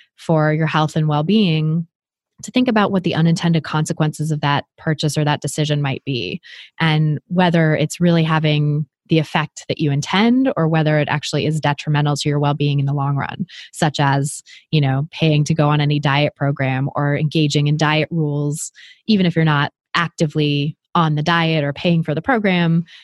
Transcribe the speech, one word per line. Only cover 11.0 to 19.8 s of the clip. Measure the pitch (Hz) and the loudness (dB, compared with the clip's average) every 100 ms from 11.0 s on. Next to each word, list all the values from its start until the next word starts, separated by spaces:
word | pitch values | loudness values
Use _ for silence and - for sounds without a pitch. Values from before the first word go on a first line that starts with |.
| 147 | 0
actually | 147 - 151 151 | -2 -4 -2 -2
is | 156 | 0
detrimental | 143 143 - 147 147 143 | 0 0 -2 0 0 -2
to | 151 | -2
your | 147 | 0
well-being | 143 143 147 143 | 0 0 0 0
in | 139 | 0
the | |
long | 143 139 139 | -2 -2 -2
run, | - - - - - | -4 -8 -10 -12 -16
such | - 156 143 | -4 -4 0
as, | 143 139 143 - - - _ | 0 0 -2 -8 -18 -20 _
you | 156 | 0
know, | 139 135 156 | 2 0 -4
paying | - 160 147 | -2 0 2
to | 151 | 2
go | 160 147 | 2 2
on | 147 | 2
any | 147 147 | 2 0
diet | 147 139 147 - | 2 2 0 -2
program | 143 139 131 131 139 - | -4 -2 -2 -2 -4 -2
or | 147 143 | -2 0
engaging | 151 165 151 147 147 | -2 0 0 2 0
in | 151 | 2
diet | 151 156 151 | 2 2 0
rules, | 165 151 147 147 156 - - - - - | -2 -2 -2 -4 -6 -10 -16 -20 -10 0
even | 208 180 | 2 2
if | 165 | 2
you're | 160 | 2
not | 147 143 _ | 2 0 _